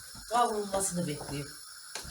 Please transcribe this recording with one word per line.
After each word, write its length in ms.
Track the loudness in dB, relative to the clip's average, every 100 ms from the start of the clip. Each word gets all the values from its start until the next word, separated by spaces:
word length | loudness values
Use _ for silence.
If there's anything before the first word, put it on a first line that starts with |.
| -12 -12 2
kavrulmasını 760 | 6 6 4 2 2 2 2 0
bekliyorum. 500 | 0 -2 -4 -4 -8 -14 -14 -10 -10 -8